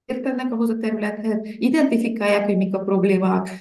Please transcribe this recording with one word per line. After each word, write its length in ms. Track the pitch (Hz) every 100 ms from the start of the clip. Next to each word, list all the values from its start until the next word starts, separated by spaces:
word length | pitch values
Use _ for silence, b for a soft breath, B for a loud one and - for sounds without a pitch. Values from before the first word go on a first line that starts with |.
értenek 480 | - 254 269 247 254
ahhoz 180 | 226 226
a 80 | 220
területhez, 600 | 220 214 208 214 220 208
identifikálják, 1040 | - - 254 311 277 233 226 226 202 202
hogy 120 | 202 190
mik 180 | 190
a 100 | 190
problémák, 640 | 190 190 190 190 190 185 - B